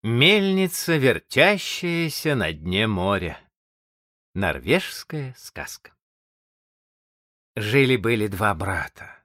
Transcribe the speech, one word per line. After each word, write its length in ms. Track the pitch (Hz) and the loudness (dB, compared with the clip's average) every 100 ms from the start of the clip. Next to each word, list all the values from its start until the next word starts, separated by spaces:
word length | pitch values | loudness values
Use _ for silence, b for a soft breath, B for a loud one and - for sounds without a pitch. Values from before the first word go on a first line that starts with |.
Мельница, 920 | 107 120 151 208 196 190 185 - - 160 | 0 4 6 6 4 2 0 -2 -2 2
вертящаяся 1400 | 131 87 _ - 170 202 - - 175 170 165 - 156 139 | 2 2 _ 4 4 4 -4 -6 -4 -2 -2 -2 -2 0
на 160 | 82 | -2
дне 340 | 78 80 92 110 | -4 -2 0 0
моря. 540 | 98 92 98 85 - _ _ _ _ _ _ _ _ _ | 0 0 0 -2 -10 _ _ _ _ _ _ _ _ _
Норвежская 1000 | - 95 69 69 165 - - - 156 131 123 | -4 -2 -2 0 -2 -2 -14 -12 -10 -10 -14
сказка. 560 | - - - - - _ _ _ _ _ _ _ _ _ _ _ _ _ _ _ _ - | -18 -14 -14 -16 -20 _ _ _ _ _ _ _ _ _ _ _ _ _ _ _ _ -8
Жили-были 720 | 104 135 131 127 113 117 104 | 0 2 4 2 0 0 -2
два 260 | 98 104 | 0 -2
брата. 640 | 87 90 95 78 - - - | 0 -4 -4 -6 -12 -20 -20